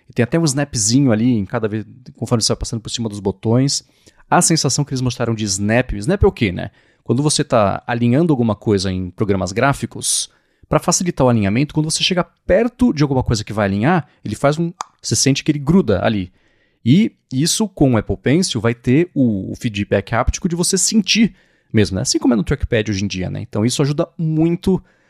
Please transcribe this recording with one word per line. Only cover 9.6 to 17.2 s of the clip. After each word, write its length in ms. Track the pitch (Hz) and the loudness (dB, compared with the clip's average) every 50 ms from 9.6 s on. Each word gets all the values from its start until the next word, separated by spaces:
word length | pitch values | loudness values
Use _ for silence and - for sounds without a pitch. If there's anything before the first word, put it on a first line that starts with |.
| 120 139 139 - - - - 107 - - - - - - _ _ _ _ _ _ _ - | -2 -2 -2 -2 -4 -10 -10 -8 -6 -4 -4 -4 -4 -8 _ _ _ _ _ _ _ -4
pra 120 | - 151 | -4 -2
facilitar 460 | - - - - 185 175 - - 139 | 0 0 -2 -2 -2 -2 -2 0 2
o 40 | 127 | 2
alinhamento, 440 | 120 113 101 95 104 127 147 147 - | 2 2 2 0 0 0 -2 -2 -2
quando 160 | 156 151 156 | -4 -2 -2
você 140 | - - - | -2 -2 -2
chega 220 | - 190 180 175 - _ _ _ | -2 0 -2 -4 -4 _ _ _
perto 460 | - 180 196 233 247 - - 247 240 185 | 0 2 2 2 0 0 0 0 0 2
de 100 | 139 151 | 2 0
alguma 200 | 135 139 131 120 | 0 0 0 0
coisa 200 | - 123 104 107 | 0 -2 -4 -4
que 100 | - 107 | -6 -4
vai 120 | 104 104 | -2 0
alinhar, 440 | 98 98 101 110 147 185 175 - _ _ _ - | 0 0 0 0 2 0 0 -2 _ _ _ -10
ele 120 | 107 101 | -8 -6
faz 240 | - - 139 151 156 | 0 0 0 2 0
um, 140 | 170 170 - - - - _ _ | -2 -6 -6 -10 -14 -16 _ _
você 140 | - - 120 | -8 -4 -2
sente 300 | - - 135 139 - - | 0 2 2 0 0 0
que 60 | - | -2
ele 80 | 151 151 | -2 -2
gruda 440 | 139 127 165 196 160 113 101 90 101 | 0 2 4 4 4 4 2 0 2
ali. 280 | 113 110 101 90 87 _ _ _ _ _ _ _ _ _ _ - | 0 0 0 -4 -6 _ _ _ _ _ _ _ _ _ _ 2
E 300 | 113 135 196 226 - - _ | 4 4 4 4 2 -2 _